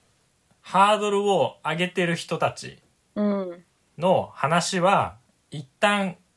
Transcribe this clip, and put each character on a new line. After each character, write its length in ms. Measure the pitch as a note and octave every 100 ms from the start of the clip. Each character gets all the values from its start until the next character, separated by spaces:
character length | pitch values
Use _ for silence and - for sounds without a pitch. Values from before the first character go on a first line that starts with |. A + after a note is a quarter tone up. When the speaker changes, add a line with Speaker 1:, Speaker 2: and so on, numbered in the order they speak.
| _ _ _ _ _ _
Speaker 1:
ハ 360 | - F#3 G3+ G#3+
ー 40 |
ド 100 | G#3
ル 180 | G3+ G3+
を 300 | F#3 A#2+ -
上 120 | D3+ E3
げ 120 | F3+
て 180 | - F3
る 80 |
人 240 | E3 - E3
た 140 | C#3+
ち 260 | - - - _ _ _
Speaker 2:
う 80 | G#3
ん。 420 | G#3 G3+ F#3 F3 _ _ _ -
Speaker 1:
の 340 | F3 C#3+ F#2
話 460 | - C#3 E3+ - F#3
は、 380 | F3 F3 F#2 - _ _ _
一 160 | - - _
旦 360 | G#3 G3+ F#3+ E3+ _